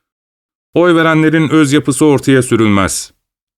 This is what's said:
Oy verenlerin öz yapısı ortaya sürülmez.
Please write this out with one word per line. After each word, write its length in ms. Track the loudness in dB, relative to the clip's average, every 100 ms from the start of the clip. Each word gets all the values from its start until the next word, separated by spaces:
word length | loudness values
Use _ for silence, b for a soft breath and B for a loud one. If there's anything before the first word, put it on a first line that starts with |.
| _ _ _ _ _ _ _
Oy 220 | 0 2 2
verenlerin 540 | 0 0 0 0 0
öz 240 | 0 2
yapısı 320 | 0 -2 0 0
ortaya 360 | 0 0 0
sürülmez. 720 | 0 -2 0 0 -2 -6 -12 _ _ _ _